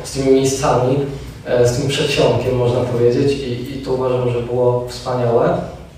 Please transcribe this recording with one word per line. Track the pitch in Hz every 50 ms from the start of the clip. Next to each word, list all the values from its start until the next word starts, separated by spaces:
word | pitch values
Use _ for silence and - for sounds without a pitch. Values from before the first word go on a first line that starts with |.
| -
z | -
tymi | - 135 131 135
miejscami, | 135 135 135 131 - - 151 151 - 123 127 135 143 143 139 - - - - - - - -
e, | - - - -
z | - -
tym | 143 139
przedsionkiem, | 139 - 151 - - - - 131 120 117 113 - 127 127
można | 123 123 117 - -
powiedzieć, | - - 120 117 120 120 123 143 143 139 139 -
i, | 135 123 117 120 120 139 139
i | 135
to | 131 131 131
uważam, | 127 127 127 123 123 123 120
że | 120 120
było | 120 117 123 123 123 123 120 123 123 -
wspaniałe. | - - - 131 123 123 120 117 151 160 170 180 - - - - - - - - -